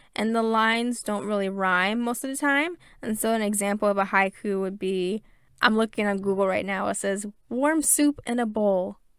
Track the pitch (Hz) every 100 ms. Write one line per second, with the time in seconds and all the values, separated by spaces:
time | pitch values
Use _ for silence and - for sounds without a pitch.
0 | - - 220 226 226 220 220 226 240 233
1 | - 208 202 202 190 196 190 180 190 233
2 | 240 240 269 277 285 277 320 339 - -
3 | - 214 226 226 208 208 196 208 208 196
4 | 196 196 196 - 208 190 190 202 190 190
5 | 180 214 - - _ _ - 220 220 -
6 | 208 196 196 190 190 190 190 196 202 196
7 | 196 196 208 - _ 240 285 320 285 -
8 | 294 294 - 240 226 214 208 185 190 202
9 | _